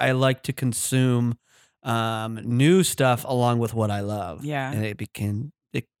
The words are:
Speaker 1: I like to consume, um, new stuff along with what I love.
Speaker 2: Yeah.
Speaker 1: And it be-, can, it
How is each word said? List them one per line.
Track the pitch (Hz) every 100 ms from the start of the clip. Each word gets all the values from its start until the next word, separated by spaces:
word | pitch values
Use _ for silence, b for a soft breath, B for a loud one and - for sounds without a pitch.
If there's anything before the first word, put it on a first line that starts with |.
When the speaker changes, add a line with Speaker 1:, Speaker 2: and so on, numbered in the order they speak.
Speaker 1:
I | 131
like | 131 131 127
to | -
consume, | - 127 - - 131 127 123 120 120 b b b b
um, | 117 113 113 110 110 113
new | 110 120 147 190
stuff | 175 - 131 120 -
along | 127 120 120
with | 113
what | 113 107
I | 101
love. | 101 104 90 78
Speaker 2:
Yeah. | 147 143 131
Speaker 1:
And | 107
it | 107 104
be-, | 98
can, | - 104 104 139 - _
it | 127 - _